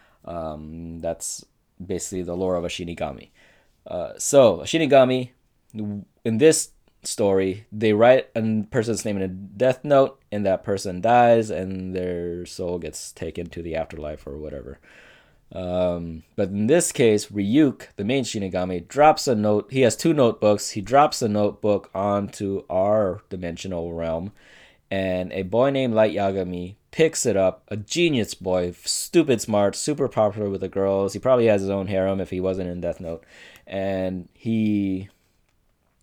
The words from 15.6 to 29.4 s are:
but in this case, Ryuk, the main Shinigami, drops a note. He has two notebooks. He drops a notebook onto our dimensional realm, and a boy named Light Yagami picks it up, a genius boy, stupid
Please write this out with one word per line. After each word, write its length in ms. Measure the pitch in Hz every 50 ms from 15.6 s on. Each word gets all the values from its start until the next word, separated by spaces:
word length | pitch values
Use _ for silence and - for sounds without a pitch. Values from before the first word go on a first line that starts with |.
| 92 90 90 90 90 90 87 87 85 82 82 80 - _ -
but 140 | - 101 92
in 180 | 98 101 107 113
this 240 | 151 175 165 -
case, 360 | - - 127 113 107 104 - -
Ryuk, 600 | 104 101 98 98 113 147 160 135 110 - - - _
the 80 | - 101
main 200 | 104 127 139 123
Shinigami, 640 | - - 110 98 95 87 92 90 92 90 87 87 -
drops 400 | - 135 147 156 151 - - 143
a 60 | 123
note. 380 | 107 104 107 104 104 - -
He 100 | 135 135
has 140 | 131 113 -
two 180 | - - 120 120
notebooks. 580 | 147 127 117 107 - - 107 104 101 - -
He 100 | - 110
drops 400 | 92 98 123 139 151 147 - -
a 60 | 131 110
notebook 600 | 104 104 104 104 - - - 107 101 95 - - -
onto 720 | 95 98 104 101 101 101 98 - - 104 98 98 95 - -
our 520 | - 92 95 104 104 110 104 95 87 98 - -
dimensional 640 | 98 92 90 85 85 87 - 95 92 85 85 85 85
realm, 380 | 82 82 82 80 82 90 101 - _ _ - - - - - _ _ _ -
and 400 | 98 98 95 95 92 90 92 90 -
a 100 | 95 98
boy 260 | 90 101 113 127 139
named 220 | 139 135 131 123 110
Light 200 | 110 110 110 78
Yagami 600 | 95 101 98 98 98 92 90 90 87 87 90 98 _ _ _
picks 340 | - - 160 160 156 - -
it 120 | 127 101 98
up, 260 | 95 92 90 - _ -
a 100 | 107 107
genius 560 | 104 - - 160 175 170 147 123 104 - -
boy, 400 | - 92 92 92 90 90 87 87 - -
stupid 560 | - - - - - - 175 160 147 123 107